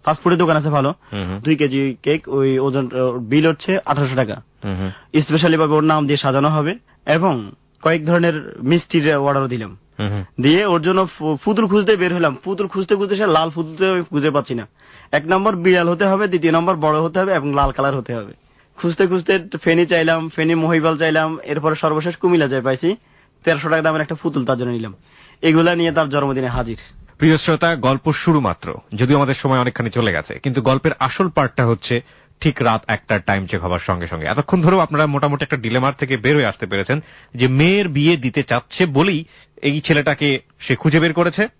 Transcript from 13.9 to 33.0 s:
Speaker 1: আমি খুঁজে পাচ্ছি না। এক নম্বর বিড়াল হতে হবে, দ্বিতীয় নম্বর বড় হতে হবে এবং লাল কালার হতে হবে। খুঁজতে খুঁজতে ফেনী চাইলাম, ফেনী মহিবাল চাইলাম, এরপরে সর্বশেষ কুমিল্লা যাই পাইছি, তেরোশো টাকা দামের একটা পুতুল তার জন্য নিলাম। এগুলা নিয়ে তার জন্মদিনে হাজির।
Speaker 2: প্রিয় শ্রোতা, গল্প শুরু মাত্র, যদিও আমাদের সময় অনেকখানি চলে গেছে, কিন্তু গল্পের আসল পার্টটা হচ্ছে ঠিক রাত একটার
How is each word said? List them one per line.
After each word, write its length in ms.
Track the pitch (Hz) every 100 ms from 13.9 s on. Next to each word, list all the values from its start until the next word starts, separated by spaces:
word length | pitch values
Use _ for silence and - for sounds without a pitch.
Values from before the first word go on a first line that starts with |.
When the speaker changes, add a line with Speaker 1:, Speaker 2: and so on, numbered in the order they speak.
Speaker 1:
আমি 120 | 180
খুঁজে 280 | 165 147 151
পাচ্ছি 240 | 143 - 120
না। 120 | 101 _ - - -
এক 120 | 147 156
নম্বর 280 | 190 202 185
বিড়াল 340 | 175 180 170
হতে 160 | 175 196
হবে, 220 | 196 208
দ্বিতীয় 260 | 175 160
নম্বর 220 | 165 170 175
বড় 260 | 151 151
হতে 180 | 165 175
হবে 140 | 190
এবং 200 | 175 143
লাল 180 | 143 139
কালার 240 | 131 139 135
হতে 200 | 113 117
হবে। 180 | 101 - _ _ _ -
খুঁজতে 320 | 170 160 190
খুঁজতে 320 | 185 165 190 180 170
ফেনী 220 | - 165 165
চাইলাম, 440 | 170 160 165 160
ফেনী 260 | - 160 165
মহিবাল 420 | 160 165 160 151
চাইলাম, 420 | 160 156 160 160
এরপরে 360 | - 147 156 156
সর্বশেষ 400 | 160 156 165 165
কুমিল্লা 320 | 180 175 139
যাই 140 | 135
পাইছি, 340 | 127 131 165 220 _ _ _ _
তেরোশো 260 | - 156 156
টাকা 120 | 160
দামের 200 | 156 156
একটা 140 | 151 160
পুতুল 300 | 165 143 123
তার 120 | 123
জন্য 140 | 123
নিলাম। 220 | 120 110 95 _ - - _
এগুলা 340 | 165 160 165 170
নিয়ে 160 | 165
তার 180 | 156 151
জন্মদিনে 380 | 143 139 131 127
হাজির। 300 | 127 117 110 - - - _
Speaker 2:
প্রিয় 200 | 156 160
শ্রোতা, 380 | - 151 170 160
গল্প 360 | 127 135 156
শুরু 280 | 147 170 156
মাত্র, 360 | 110 85 98 - _ 104
যদিও 220 | 127 143
আমাদের 180 | 139 135
সময় 240 | 139 131
অনেকখানি 300 | 123 - 117
চলে 220 | 120 113
গেছে, 280 | 80 - -
কিন্তু 220 | 139 127
গল্পের 300 | 120 135 160 -
আসল 300 | 131 - 190
পার্টটা 360 | 156 131 - 120
হচ্ছে 360 | 113 - 120 - - _ _
ঠিক 220 | 156 -
রাত 220 | 117 110 -
একটার 320 | 107